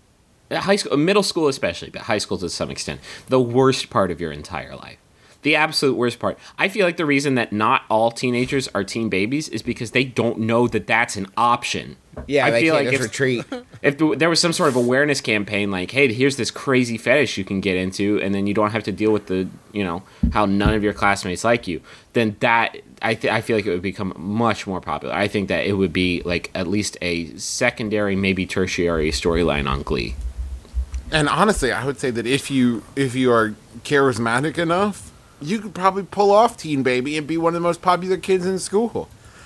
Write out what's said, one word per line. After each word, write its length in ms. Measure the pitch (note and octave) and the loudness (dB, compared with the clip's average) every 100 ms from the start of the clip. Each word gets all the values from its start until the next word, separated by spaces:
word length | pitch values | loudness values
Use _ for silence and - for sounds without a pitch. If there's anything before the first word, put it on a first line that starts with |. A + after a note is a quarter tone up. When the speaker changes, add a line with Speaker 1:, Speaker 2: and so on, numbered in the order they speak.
| _ _ _ _ - | _ _ _ _ -8
Speaker 1:
high 240 | D#3 F3 G#3 | -2 0 0
school, 220 | - C#3+ | 2 2
middle 260 | E3 G3+ | 4 2
school 240 | G3 F3 D3+ | 2 0 0
especially, 420 | - F2+ - - | 0 -4 -4 -10
but 140 | F2+ | -8
high 140 | - G#2+ | -2 -2
school 180 | - F#2 | -2 -4
to 100 | F2 | -4
some 200 | - D2+ | -4 -6
extent, 300 | C#2 - C#2+ - - - | -6 -8 -10 -12 -18 0
the 120 | C3 | 2
worst 500 | A#2+ B2 C3 B2+ - | 4 4 4 2 0
part 220 | A#2 F#2 | 0 0
of 80 | E2 | -2
your 100 | E2 | -6
entire 440 | D2 D2+ D#2+ - C2+ | -8 -10 -10 -10 -14
life. 220 | C#2 - _ _ - _ | -16 -20 _ _ -20 _
The 120 | D3 D3+ | 0 2
absolute 400 | D#3+ D3+ C#3 G#2+ | 2 2 2 2
worst 240 | B2 A#2 | 0 0
part. 180 | G2+ - - - | -4 -4 -10 -4
I 100 | F#3 | -2
feel 180 | G#3 F3+ | 2 0
like 120 | E3+ | 0
the 80 | D3+ | 0
reason 300 | C#3 D3 B2+ | 2 2 0
that 180 | - | 0
not 300 | G#2 A2 C3 - | 0 2 0 0
all 220 | A2 A#2 | 2 0
teenagers 560 | - C3 A#2+ B2+ C#3 C3 | 0 -2 0 0 -2 -2
are 140 | G2+ | -4
teen 240 | G2 A#2 A2 | -4 -4 -2
babies 400 | F#2 G#2+ C#3+ D3+ | 0 0 -2 -4
is 140 | A2 | -6
because 300 | - A2+ A#2 | -6 -6 -2
they 120 | B2+ | 0
don't 360 | C3 A#2+ A#2 G#2+ | 0 0 0 0
know 280 | A2 A#2 A#2+ | 2 4 2
that 200 | A2 F#2+ | 0 0
that's 280 | A2+ A#2+ G2+ | 0 0 -4
an 120 | G2 - | -6 0
option. 580 | A#2+ B2 - E2 A#1+ - _ - - | 2 2 -2 -6 -8 -16 _ -14 -2
Speaker 2:
Yeah, 220 | C#3 C3 | 2 2
Speaker 1:
I 40 | |
Speaker 2:
they 100 | A#2 | 4
Speaker 1:
feel 120 | D#3+ D#3 | 4 2
Speaker 2:
can't 120 | C#3 | 2
Speaker 1:
like 100 | C3+ | 0
Speaker 2:
just 80 | A2+ | -2
Speaker 1:
if, 60 | |
Speaker 2:
retreat. 340 | - C3+ B2 - B3 | -2 0 0 -4 -12
Speaker 1:
<laughs> 180 | - - | -14 -2
if 140 | C#3+ C#3 | 0 2
th-, 180 | D#3 C3 | 0 2
there 120 | E3 | 2
was 120 | D#3 | 2
some 100 | E3+ | 2
sort 160 | D#3+ D#3+ | 2 2
of 80 | B2+ | 4
awareness 460 | B2 C3 D3 C3+ | 4 4 2 0
campaign, 480 | - G#2+ G2+ G#2 G2+ | 0 0 0 -2 -2
like, 200 | F#2 F#2 | -2 -2
"Hey, 200 | B2+ C#3 | 2 2
here's 240 | G#2+ C#3 C#3 | 4 0 0
this 140 | A2 | -4
crazy 460 | - - B2+ A#2+ A2+ | -4 0 2 2 0
fetish 400 | A#2+ C#3 B2 - | 2 2 2 -2
you 80 | F#2+ | -4
can 160 | G2 | -2
get 160 | G2 F2+ | 0 0
into, 420 | F#2 F#2 G2+ G#2 | -2 -2 0 0
and 120 | G2 G2 | 0 -2
then 120 | G2+ | 0
you 80 | G2+ | 0
don't 160 | G#2 | 0
have 120 | A2 G#2+ | 0 -4
to 60 | |
deal 200 | G2 G#2+ | 0 2
with 160 | G#2+ - | 2 0
the, 200 | F#2 F#2 - - | -2 -2 -8 -10
you 120 | G#2 F#2+ | -6 -4
know, 160 | F2 - - - | -4 -10 -2 0
how 120 | A2 G#2 | 2 2
none 260 | G2 G#2 | 2 2
of 100 | G#2+ | 2
your 100 | G#2 | 0
classmates 500 | G2 G2+ G2 G2 F2 A2+ | 2 2 2 -2 -2 2
like 220 | A#2+ F#2 | 0 -2
you," 120 | D#2 - - - | -8 -10 -20 -4
then 220 | B2 A2 G#2 | 0 0 2
that, 360 | B2+ A#2 A2 - - - | 2 4 2 -4 -20 -6
I 100 | A2 | -4
th-, 180 | A#2 B2+ | -2 0
I 80 | A2 | 0
feel 140 | - A2 | 0 0
like 120 | G2+ | 0
it 40 | |
would 120 | F2+ | -2
become 300 | F#2+ F2+ F#2+ - | -4 -6 -6 -6
much 480 | F2 G#2+ A#2 G#2 - | -4 0 2 0 -4
more 160 | F#2 | -6
popular. 320 | - D2+ C#2 | -6 -6 -4
I 140 | D2 G#2 | -2 -2
think 200 | G#2+ F#2 | -2 -2
that 160 | F2 F#2+ | -2 0
it 80 | |
would 200 | G2 F#2+ | 0 0
be, 300 | E2 F2+ F2 - | 2 0 0 -2
like, 240 | F2 - F2+ | -4 -4 -6
at 100 | F2 | -2
least 300 | G#2 G2+ - | -2 -4 -6
a 380 | F2 E2+ D#2+ F2 | -4 -4 -6 -10
secondary, 800 | - - B2 - G#2+ G#2 G2+ F#2+ | -8 -2 -2 -2 -2 -2 0 0
maybe 320 | G2 F#2 F2+ | 0 0 -2
tertiary 640 | G2 F2+ - E2+ E2 D#2 | -2 -2 0 0 2 0
storyline 580 | - F2 E2 E2+ C#2+ C#2 | 0 0 2 2 0 0
on 140 | C2+ | -2
Glee. 320 | - C2+ A#1 - - - - - - - - - - | -2 -4 -4 -8 -8 -8 -10 -12 -8 -6 -6 -8 -4
Speaker 3:
And 180 | D#3 D3 | 0 0
honestly, 420 | D3 G#3+ - B2 | 2 2 2 0
I 140 | G2+ C3 | -2 -4
would 140 | C3+ | -4
say 100 | C3+ | -4
that 160 | A2+ A2+ | -2 0
if 240 | C3+ - | -2 0
you, 300 | C3+ B2 A2+ - C#3 | 2 2 0 -4 -4
if 160 | C3+ B2+ | -2 0
you 160 | B2+ | 4
are 220 | A#2 G#2+ G#2+ - A#2 | 4 2 -2 -16 -14
charismatic 720 | - C#3+ C#3 A2+ A#2 A#2+ D#3 E3 | 0 4 4 2 0 0 0 -2
enough, 460 | E3 F3 G#3 F#3+ - - - - | 0 0 0 -4 -14 -20 -20 -12
you 200 | D3 A3 | -6 -6
could 160 | G#3 F3 | -6 -2
probably 260 | F#3+ F#3+ | 0 0
pull 300 | E3+ F#3+ G3+ | -2 2 6
off 260 | G3+ A#3 - | 6 4 2
Teen 240 | D#3+ C#3 | -2 0
Baby 340 | B2+ B2 C3+ D3+ | 2 2 0 -2
and 120 | C#3+ | -2
be 100 | E3 | 0
one 160 | E3 | 0
of 0 | |
the 60 | E3+ F3 | 2 0
most 160 | E3 | 0
popular 340 | F3+ F3 F#3 F#3 | 2 2 2 -2
kids 260 | F#3+ F#3+ F3 | 0 0 0
in 100 | F#3 | -4
school. 500 | - G3 A#3 F#2+ D#2 - - - | -2 0 0 -2 -8 -14 -20 -20